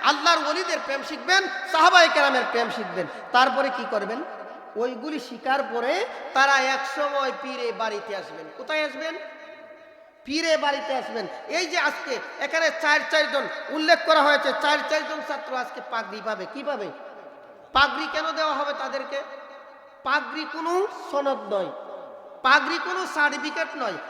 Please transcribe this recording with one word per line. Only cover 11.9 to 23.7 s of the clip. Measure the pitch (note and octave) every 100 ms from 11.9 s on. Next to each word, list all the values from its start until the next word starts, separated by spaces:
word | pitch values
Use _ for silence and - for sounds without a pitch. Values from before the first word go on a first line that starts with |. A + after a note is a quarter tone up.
| - - A#3 - -
এখানে | C#4 D#4+ D#4+ D#4+
চার | D4+ D4+ D4+
চারজন | D#4 D4+ - B3 - -
উল্লেখ | C#4+ D#4 E4 D#4+
করা | D#4+
হয়েছে, | C#4+ C#4+ D4 B3+
চার | D4 D4 -
চারজন | G#3 - D4+ C4+
ছাত্র | C#4+ B3 B3+
আজকে | B3 - -
পাগড়ি | A#3 G3 G#3
পাবে। | G3+ G#3 F3+
কি | C4+
পাবে? | C#4 C4+ F#3+ - - - - - - - -
পাগড়ি | B3+ C#4 D4 D#4
কেন | D#4 D#4+
দেওয়া | D#4 D#4
হবে | C#4 C#4+
তাদেরকে? | C#4+ C4+ C4+ C4+ C#4+ D4+ - - - - - - -
পাগড়ি | C4 C#4+ B3+ C#4+ D4+
কোনো | D4 D#4+ F4+ G4+ - -
সনদ | C#4+ C#4 B3+ G#3
নয়, | G3+ E3+ - - - - - - -
পাগড়ি | B3+ C#4+ C#4 E4+
কোনো | - F#4 F#4
সার্টিফিকেট | D#4 D4 C#4+ D4+ D4+ D#4+